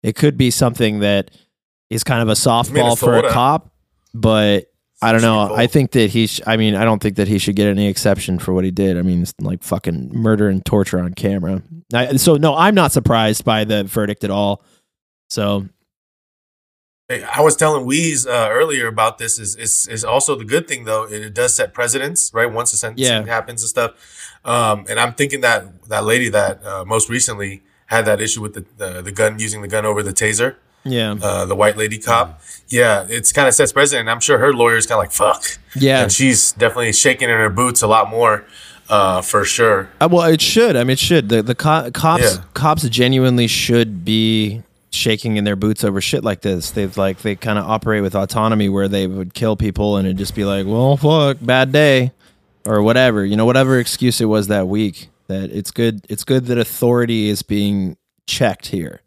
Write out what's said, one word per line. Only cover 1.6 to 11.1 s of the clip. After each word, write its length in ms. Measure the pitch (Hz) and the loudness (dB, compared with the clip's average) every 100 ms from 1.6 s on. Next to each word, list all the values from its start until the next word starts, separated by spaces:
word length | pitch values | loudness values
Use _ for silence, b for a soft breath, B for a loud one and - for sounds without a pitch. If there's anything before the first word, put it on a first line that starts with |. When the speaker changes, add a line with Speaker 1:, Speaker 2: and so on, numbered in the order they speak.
| _ _ _ | _ _ _
Speaker 1:
is 140 | 113 | -6
kind 180 | - 123 | -2 0
of 80 | 113 | 0
a 40 | |
softball 640 | 107 135 117 120 - 120 117 | 2 2 2 2 0 2 2
for 140 | 120 | 2
a 20 | 117 | 2
Speaker 2:
Minnesota. 140 | 117 | 2
Speaker 1:
cop, 420 | 117 127 160 _ _ _ _ _ | 2 2 0 _ _ _ _ _
but 520 | 117 110 110 104 101 - _ _ _ | 0 2 4 4 2 -2 _ _ _
I 100 | 113 | 2
don't 120 | 113 | 4
know. 220 | 117 110 98 | 4 4 0
Speaker 2:
People. 120 | 113 | 0
Speaker 1:
I 80 | 120 | 2
think 260 | 151 127 | 2 2
that 180 | 127 107 | 2 2
he 160 | 117 110 | 2 0
sh-, 140 | - - | -2 -2
I 120 | 110 | 0
mean, 180 | 110 98 | 2 2
I 80 | |
don't 180 | 113 107 | 2 2
think 140 | 107 101 | -2 -2
that 120 | 98 | 0
he 120 | 104 | 0
should 160 | 95 101 | 0 0
get 100 | 104 | 2
any 200 | 98 101 | 2 0
exception 500 | 95 107 98 - 90 | 0 0 -2 -2 -4
for 160 | - | -2
what 100 | 92 95 | -2 -2
he 40 | |
did. 260 | 90 95 90 | 0 0 0
I 20 | |
mean, 220 | 90 90 | 0 -2
it's 100 | 87 - | -2 -6
like 220 | 101 90 | -8 -8
fucking 480 | - 85 - 82 64 | -6 -6 -4 -8 -6
murder 340 | - 110 107 104 | -2 0 2 2
and 140 | 95 | 0
torture 360 | - 107 95 90 | 0 0 0 -2
on 160 | 87 | -4